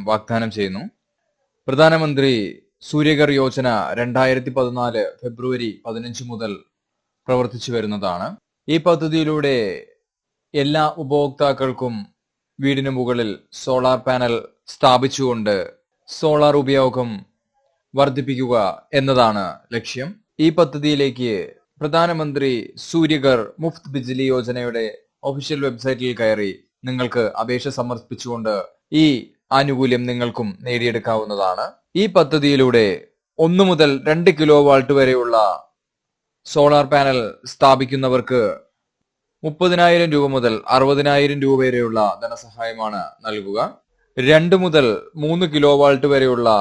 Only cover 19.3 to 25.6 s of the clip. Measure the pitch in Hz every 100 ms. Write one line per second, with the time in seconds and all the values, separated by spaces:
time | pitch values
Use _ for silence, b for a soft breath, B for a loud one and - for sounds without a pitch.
19.3 | 104 90 67 - 117 - - 151 208 _
20.3 | - 160 165 156 147 147 143 139 123 123
21.3 | 98 80 - _ - 147 165 175 160 151
22.3 | 139 135 120 - - - 170 160 156 139
23.3 | 123 104 - 160 - 143 135 123 131 131
24.3 | 127 120 123 123 117 110 - _ _ 139
25.3 | 139 135 147